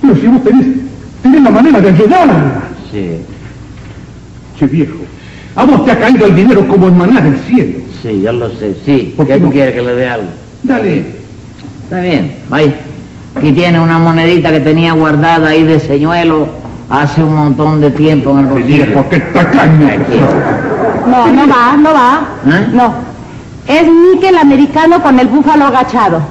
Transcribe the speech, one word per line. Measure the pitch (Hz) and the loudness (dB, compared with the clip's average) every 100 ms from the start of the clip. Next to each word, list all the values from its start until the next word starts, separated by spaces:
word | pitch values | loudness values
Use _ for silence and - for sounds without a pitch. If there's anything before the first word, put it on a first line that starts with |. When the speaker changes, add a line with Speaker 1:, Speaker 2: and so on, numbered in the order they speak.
Speaker 1:
Pero | 285 190 | 2 2
si | 226 | 2
vos | 254 | 2
tenés, | 220 247 254 254 - - - - | 2 2 2 -2 -8 -14 -18 -2
tenés | 247 302 | 2 4
la | 262 | 4
manera | 208 277 254 | 4 4 4
de | 196 | 4
ayudarla. | 175 214 370 320 170 143 127 - - - | 4 4 4 4 2 0 -4 -12 -16 -12
Speaker 2:
Sí. | 107 92 82 - - - - - - - - - - - - - - | -8 -8 -8 -12 -18 -20 -20 -20 -20 -20 -20 -20 -20 -20 -20 -20 -4
Speaker 1:
Che, | 139 | -2
viejo, | 160 147 - - - - - - - | 0 -4 -6 -16 -18 -20 -20 -12 -2
a | 269 | 2
vos | 269 254 | 2 2
te | |
ha | 233 | 0
caído | 226 254 208 | 2 2 4
el | 170 | 4
dinero | 220 196 - | 4 2 2
como | 196 185 | 2 4
en | 175 | 4
maná | 175 254 | 4 2
del | 151 135 | 2 -2
cielo. | - 247 139 131 123 - | -2 -2 -2 -6 -12 -12
Speaker 2:
Sí, | 117 104 | -6 -4
ya | 104 | -2
lo | 120 117 | -4 -6
sé, | 117 107 90 - | -8 -8 -6 -2
sí. | 139 104 - | -2 -2 -4
Speaker 1:
¿Por | 143 | 0
Speaker 2:
¿Qué | |
Speaker 1:
qué | - | 2
Speaker 2:
tú | 156 | 2
Speaker 1:
no? | |
Speaker 2:
quieres | 135 131 123 | 2 0 -2
que | |
le | 123 123 | -4 -2
dé | 127 | -4
algo? | 120 95 80 - - | -4 -8 -12 -20 -12
Speaker 1:
Dale. | 247 247 202 - | -4 -2 -2 -4
Speaker 2:
Sí. | - - - - - - - - | -6 -12 -18 -20 -20 -20 -20 -20
Está | - 180 | -10 -6
bien, | 180 151 85 - - | -2 -2 -4 -10 -6
vaya. | 127 151 - - - - - - - | -2 -2 -2 -12 -18 -18 -20 -14 -4
Aquí | 151 | -2
tiene | 147 175 170 | 0 0 0
una | 165 165 | 0 0
monedita | 165 165 165 175 160 | 0 0 2 0 0
que | 156 | 0
tenía | 143 156 165 | 0 0 0
guardada | 160 156 147 165 165 156 | 0 0 0 0 0 2
ahí | 156 | 2
de | 160 156 | 2 2
señuelo | - 139 156 170 165 156 143 - - - - | 0 -2 0 0 0 0 -4 -8 -14 -16 -4
hace | 131 147 151 | -2 0 0
un | 160 156 | 0 0
montón | 147 131 151 156 | 0 0 0 2
de | 147 | 0
tiempo | 131 156 151 131 | 2 2 2 0
en | 139 | 0
el | 135 | 0
Speaker 1:
Che, | |
Speaker 2:
bolsillo. | 135 120 147 147 | 0 0 0 2
Speaker 1:
viejo, | 208 135 | 0 0
qué | 170 | -2
tacaño. | - 180 175 - 156 156 143 | -2 -2 0 2 4 4 4
Speaker 2:
Aquí. | 143 131 120 131 143 135 - - - - - 247 | 0 -2 0 0 0 -2 -4 -4 -4 -4 -2 0
Speaker 3:
No, | 247 233 | 2 2
no | 269 285 | 4 2
va, | 254 240 285 | 2 2 2
no | 302 | 2
va. | 311 247 294 294 - 131 | 4 2 0 -4 -4 0
Speaker 2:
¿Eh? | 170 214 | 0 0
Speaker 3:
No. | 240 240 147 - - - - - - - | 2 0 -2 -10 -14 -18 -18 -18 -18 -2
Es | 294 330 | 2 4
níquel | 330 349 370 381 359 | 6 6 4 2 4
americano | 285 269 285 311 320 349 | 4 4 2 2 2 2
con | 311 254 | 2 2
el | 254 | 2
búfalo | 262 269 302 269 | 2 2 2 2
agachado. | 254 247 240 208 165 147 | 0 -2 0 0 -2 -4